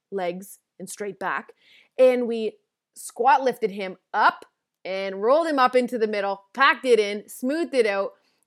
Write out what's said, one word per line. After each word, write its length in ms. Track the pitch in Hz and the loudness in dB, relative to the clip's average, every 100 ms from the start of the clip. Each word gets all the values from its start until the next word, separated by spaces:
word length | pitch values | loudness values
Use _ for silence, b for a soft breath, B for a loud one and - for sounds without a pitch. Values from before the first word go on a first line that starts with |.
| _ | _
legs 480 | 196 175 185 196 - _ - | -6 -6 -6 -12 -20 _ -18
and 100 | 190 | -16
straight 320 | - 208 196 | -12 -12 -8
back. 340 | 185 139 - _ b b b - | -6 -6 -8 _ b b b 4
And 300 | 254 247 233 | 4 4 0
we 300 | 233 220 - _ _ _ - | -4 -6 -8 _ _ _ -20
squat 480 | - - 254 269 | -12 -2 2 4
lifted 280 | 262 - 214 | 2 -2 -4
him 260 | 202 190 185 _ | -4 -10 -12 _
up 320 | 202 285 - - _ _ _ 170 | 0 2 0 -8 _ _ _ -10
and 360 | 190 196 190 | -8 -6 -2
rolled 260 | 220 302 330 | 2 2 2
him 100 | 277 | 2
up 180 | 254 254 | 2 2
into 220 | 240 247 | 0 -2
the 100 | 214 | -2
middle, 360 | 208 196 196 _ | -2 -4 -6 _
packed 320 | - 277 233 262 | 0 2 2 2
it 140 | 220 | 2
in, 280 | 202 208 202 | 2 -4 -10
smoothed 460 | - 254 311 269 | -8 -4 -4 -2
it 140 | 262 214 | 0 0
out. 240 | 196 196 - b b | 0 -4 -8 b b